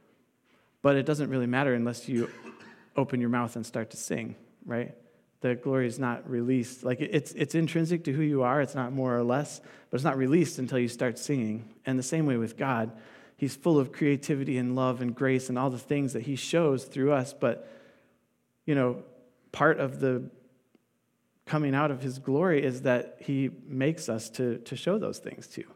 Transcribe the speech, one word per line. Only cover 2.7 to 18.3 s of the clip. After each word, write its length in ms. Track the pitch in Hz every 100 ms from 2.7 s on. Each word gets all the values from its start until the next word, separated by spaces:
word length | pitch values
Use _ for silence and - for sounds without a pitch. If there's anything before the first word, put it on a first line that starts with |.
| - - -
open 240 | 131 123
your 80 | 120
mouth 280 | 123 117 120
and 80 |
start 260 | 110 120 110
to 60 | -
sing, 400 | - - 113 - - _
right? 300 | - 120 120 - - _ _ _
The 120 | 127
glory 320 | 123 139 131 123
is 120 | 120
not 300 | 127 120 -
released. 540 | 123 120 131 117 -
Like, 180 | 127 123
it's, 320 | 147 160 -
it's 220 | - 143
intrinsic 500 | 165 160 165 160 175
to 80 | 160
who 100 | 139
you 200 | 156 139
are. 180 | 123 143
It's 140 | 135
not 180 | 139 123
more 240 | 135 127 120
or 60 |
less, 380 | 120 131 147 - - - -
but 60 | 123
it's 80 |
not 140 | 151 135
released 400 | 131 170 151 -
until 200 | 123 131
you 100 | 117
start 300 | 117 123 113
singing. 500 | - 139 110 107 110 - -
And 120 | 131
the 40 |
same 240 | 123 160 147
way 100 | 120
with 200 | 110 -
God. 340 | 139 120 113 - - - - -
He's 180 | 135
full 240 | - 180 147
of 140 | 127
creativity 680 | - 147 139 - 139 139 127
and 160 | 123
love 260 | 127 127 123
and 140 | 120
grace 340 | 117 135 131 127
and 100 | 123
all 120 | 135
the 80 | 123
things 340 | - 143 135
that 100 | 117
he 140 | 117 131
shows 480 | - 165 156 131
through 280 | - 139 139
us. 200 | 143 127
But, 380 | - 127 - - - - _ _ _ _